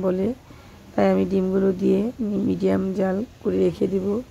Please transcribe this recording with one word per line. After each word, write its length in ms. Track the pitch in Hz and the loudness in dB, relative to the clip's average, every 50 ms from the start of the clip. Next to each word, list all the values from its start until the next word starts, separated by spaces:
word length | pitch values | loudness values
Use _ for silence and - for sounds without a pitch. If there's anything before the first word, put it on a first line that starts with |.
| 185 | -2
বলে, 220 | 185 180 185 190 214 254 - - - - - - - - - - - | 0 0 0 -2 -2 -4 -6 -10 -20 -20 -20 -20 -20 -20 -20 -20 -8
তাই 160 | - - 202 196 | -2 0 2 2
আমি 140 | 190 190 190 180 190 | 2 2 2 0 0
ডিমগুলো 360 | 196 185 185 185 196 190 190 190 180 | 0 0 0 0 2 2 2 2 2
দিয়ে 200 | 196 196 190 190 202 233 254 - 240 208 208 196 202 - | 2 2 2 2 0 -2 -4 -4 -4 -4 -2 -2 0 0
মিডিয়াম 340 | 185 175 190 190 190 190 190 190 190 | 0 0 0 0 0 0 0 -2 -2
জাল 220 | 202 190 190 185 196 226 - - - | -2 -2 -2 -2 -2 -4 -8 -10 -8
করে 180 | - 220 180 185 190 | -4 -2 0 2 2
রেখে 200 | 180 175 - - 185 185 | 0 0 0 -2 -2 -2
দিব। 140 | 196 185 202 202 226 254 - | -2 -2 -2 -4 -4 -6 -10